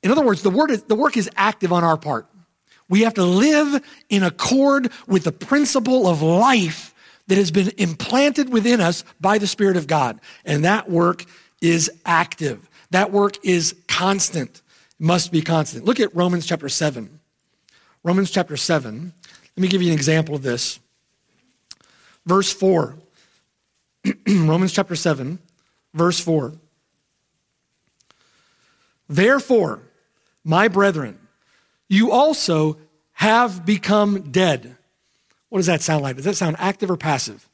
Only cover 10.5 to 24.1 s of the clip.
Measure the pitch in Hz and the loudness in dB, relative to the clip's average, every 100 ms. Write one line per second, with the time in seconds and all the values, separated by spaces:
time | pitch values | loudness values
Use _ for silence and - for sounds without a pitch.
10.5 | 147 165 214 - 170 175 175 - - _ | 0 2 0 0 0 2 0 -10 -20 _
11.5 | _ 170 170 160 - - 165 170 - 151 | _ 0 0 -2 -6 0 0 0 -4 -6
12.5 | 107 _ _ _ 180 196 202 202 - 196 | -6 _ _ _ 0 0 2 0 -2 -2
13.5 | 175 160 - - - 185 196 - 165 127 | 0 0 -6 -8 -2 0 0 -2 -4 -8
14.5 | _ _ _ _ _ 160 175 175 175 165 | _ _ _ _ _ 0 0 0 -2 0
15.5 | 165 147 - 190 254 208 170 180 175 160 | -2 -2 -4 -4 0 -2 0 -2 -2 -4
16.5 | 165 143 - 151 127 104 - _ _ _ | -6 -6 -4 -4 -6 -14 -20 _ _ _
17.5 | _ _ _ _ _ 170 185 196 196 175 | _ _ _ _ _ -2 0 0 -2 -4
18.5 | 147 - 156 120 110 175 - - - _ | -6 -2 -2 -4 -14 -16 -18 -20 -20 _
19.5 | - 185 190 175 156 139 160 156 147 131 | -4 0 0 0 0 2 0 0 -6 -6
20.5 | 120 - - _ _ _ _ _ _ _ | -6 -6 -10 _ _ _ _ _ _ _
21.5 | _ _ - _ _ _ _ 165 185 196 | _ _ -20 _ _ _ _ -2 0 0
22.5 | - 190 175 - 147 _ _ _ _ _ | -2 0 0 -2 -8 _ _ _ _ _
23.5 | _ _ _ _ _ - | _ _ _ _ _ -8